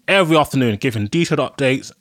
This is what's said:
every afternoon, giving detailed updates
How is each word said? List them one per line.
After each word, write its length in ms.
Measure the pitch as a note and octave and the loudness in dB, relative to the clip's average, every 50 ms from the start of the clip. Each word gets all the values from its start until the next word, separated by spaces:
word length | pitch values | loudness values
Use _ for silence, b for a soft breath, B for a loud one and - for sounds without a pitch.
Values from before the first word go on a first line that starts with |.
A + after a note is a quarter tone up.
| - | -4
every 280 | - F#3+ G3 F3+ D#3 D#3+ | 0 2 2 2 4 4
afternoon, 400 | D#3 C#3 - - C3+ B2+ A#2 G#2 | 2 2 2 0 0 0 0 -2
giving 300 | G2+ - C3 A2 G#2+ G#2 | -2 -4 -4 -2 -2 -4
detailed 340 | G#2 - E3+ E3+ - D#3+ D3 | -2 0 -2 0 0 0 -2
updates 520 | C3 - - - C#3 B2+ C3 C3+ - - - _ | -2 -4 -4 -2 0 0 0 -2 -4 -12 -20 _